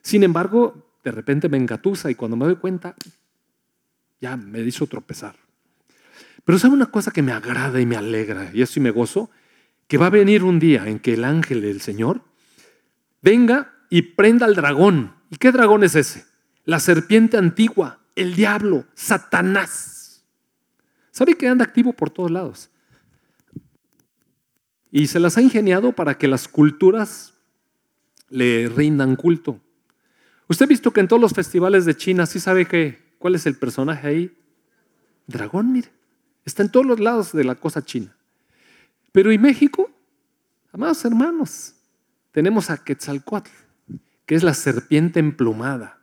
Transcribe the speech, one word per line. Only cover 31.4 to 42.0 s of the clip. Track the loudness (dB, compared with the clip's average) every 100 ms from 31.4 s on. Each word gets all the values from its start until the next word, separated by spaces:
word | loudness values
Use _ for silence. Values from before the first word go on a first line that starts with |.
| -4 -2 2 2 2
de | -2
China, | -2 -2
¿sí | -2 -4
sabe | -2 0 0
que, | -2 -4 -8 _ _
cuál | -2
es | -2 -2
el | -4
personaje | -6 -4 -6 -6 -4
ahí? | -4 -6 _ _ _ _ _ _ _ _ _ -16
Dragón, | -12 -8 -4 -2
mire. | -2 -6 _ _ _ _ _
Está | -14 -4
en | 2
todos | 2 2
los | 0
lados | 0 -2 -4
de | -2
la | -2 -2
cosa | -6 -8
china. | -8 -10 -12 _ _ _ _ _ _ _ _ _ _
Pero | 2 4
¿y | 4
México? | 4 4 0 0 -6 _ _ _ _ _ _ _ _
Amados | -8 -4 -4
hermanos, | 0 0 0 -2 -6 -10 -20 _ _ _